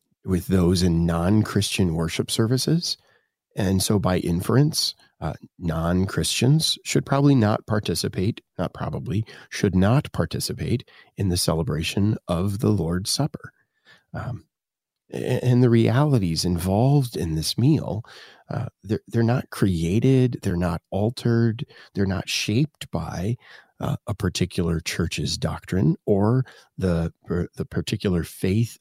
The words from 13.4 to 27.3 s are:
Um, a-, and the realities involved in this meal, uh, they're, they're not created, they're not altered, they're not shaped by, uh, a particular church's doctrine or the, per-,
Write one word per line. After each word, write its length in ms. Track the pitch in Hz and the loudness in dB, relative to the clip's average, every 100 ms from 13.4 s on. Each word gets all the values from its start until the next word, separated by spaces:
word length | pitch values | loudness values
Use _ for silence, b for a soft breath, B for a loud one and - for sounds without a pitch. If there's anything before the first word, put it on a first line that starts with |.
| - _ b b b b b | -18 _ b b b b b
Um, 320 | 147 - - - _ _ _ _ _ _ | -10 -10 -10 -16 _ _ _ _ _ _
a-, 320 | 62 - 127 | -8 -4 -2
and 180 | 123 123 | 2 4
the 80 | 123 | 6
realities 720 | 117 113 120 151 123 90 78 | 6 4 2 2 2 0 -2
involved 720 | 90 87 92 101 131 147 123 82 | -2 -2 0 2 4 2 0 -4
in 180 | 80 | -4
this 240 | 78 147 - | -2 -4 0
meal, 460 | 131 123 - 110 - B B B B | 2 2 -2 -6 -8 B B B B
uh, 180 | - - - | -8 -8 -10
they're, 180 | 101 107 - | -6 -6 -2
they're 160 | 117 | 0
not 280 | 117 120 - | 2 0 -2
created, 880 | - 101 82 85 107 131 131 127 - | 0 2 2 0 2 4 4 2 0
they're 140 | 95 87 | -2 0
not 260 | 87 85 - | -2 -4 -6
altered, 760 | 95 107 - 120 117 117 113 - B B | -2 -2 -2 0 2 2 -2 -10 B B
they're 120 | 95 98 | -4 -2
not 220 | 95 - | -2 -4
shaped 640 | - - 113 151 - - | -6 -2 0 -2 -6 -8
by, 460 | 82 80 85 98 123 B B B B | -6 -6 -6 -6 -6 B B B B
uh, 160 | - - - | -6 -6 -6
a 80 | |
particular 680 | 95 90 - 90 - 85 82 | -4 -2 -2 -4 -2 -2 -2
church's 560 | - - 85 - - - | -4 -4 -4 -4 -6 -4
doctrine 600 | 85 80 - 92 147 - - | -6 -6 -4 0 0 0 0
or 380 | 98 104 131 - B B - | 2 2 2 -2 B B -4
the, 340 | 92 82 82 - | -2 0 -2 -6
per-, 220 | - | -6